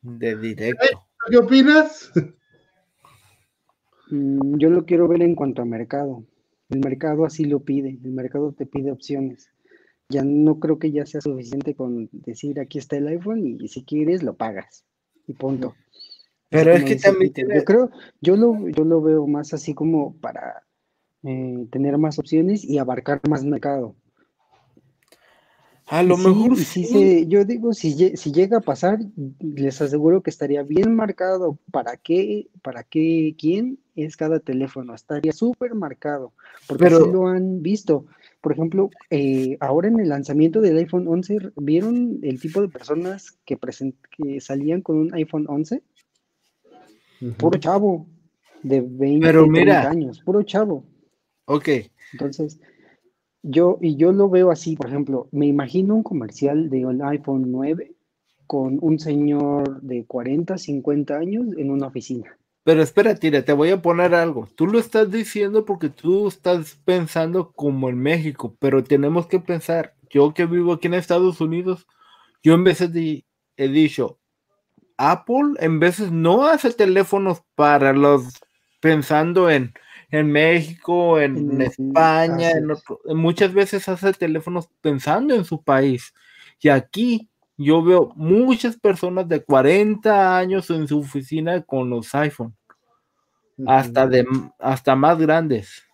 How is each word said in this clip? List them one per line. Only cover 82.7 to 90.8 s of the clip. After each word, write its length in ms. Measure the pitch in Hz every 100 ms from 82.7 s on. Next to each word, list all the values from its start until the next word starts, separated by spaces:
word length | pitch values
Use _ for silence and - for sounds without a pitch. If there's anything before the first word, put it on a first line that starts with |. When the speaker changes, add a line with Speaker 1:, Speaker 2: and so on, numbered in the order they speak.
Speaker 3:
es. 0 |
Speaker 1:
otro, 300 | 151 - 139 156
muchas 460 | 160 165 175 202
veces 360 | 190 196 196 190
hace 240 | 180 196
teléfonos 560 | 190 170 156 160 175 165 _
pensando 540 | - 139 147 175 285
en 100 | 247
su 180 | 175 156
país. 520 | - 135 139 123 - _ _ _ - _
Y 80 | -
aquí 600 | 135 - 196 240 226 220 _ _ -
yo 260 | 143 160
veo 300 | 165 180 147 -
muchas 600 | 156 202 254 233 240 226
personas 520 | 208 185 180 180 175
de 140 | 156
cuarenta 920 | - 143 180 185 214 214 220 202 190 185
años 320 | 185 190 175
en 160 | 165